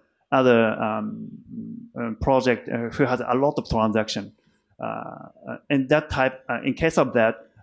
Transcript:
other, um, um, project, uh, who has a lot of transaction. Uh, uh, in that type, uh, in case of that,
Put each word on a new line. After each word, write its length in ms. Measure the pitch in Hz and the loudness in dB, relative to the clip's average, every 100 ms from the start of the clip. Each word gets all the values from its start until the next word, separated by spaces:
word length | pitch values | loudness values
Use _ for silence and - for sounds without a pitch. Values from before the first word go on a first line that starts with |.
| _ _ - | _ _ -2
other, 300 | 135 127 117 113 - | 4 6 6 4 2
um, 480 | 113 107 107 110 110 - - 113 113 113 - - | -2 -4 -6 -8 -14 -16 -16 -14 -12 -14 -14 -8
um, 200 | 117 110 | -8 -4
project, 480 | - 135 123 113 - | 2 2 4 0 -2
uh, 220 | 120 117 | -6 -4
who 140 | - | 0
has 160 | 135 123 120 | 0 0 0
a 80 | |
lot 200 | 123 143 147 | 0 0 0
of 100 | 113 | -2
transaction. 640 | 117 110 107 107 - 101 _ _ _ _ - | 0 2 2 -2 -4 -8 _ _ _ _ -10
Uh, 40 | 113 110 113 - - _ - | -8 -8 -10 -14 -18 _ -14
uh, 80 | 120 - | -12 -2
in 180 | 143 131 | 0 2
that 200 | 151 156 | 2 0
type, 340 | 143 131 131 - | 0 0 0 -6
uh, 120 | 120 | -6
in 100 | - | -4
case 240 | 127 160 - | -2 0 2
of 140 | 131 | 2
that, 320 | 123 113 117 - _ | 4 2 0 -10 _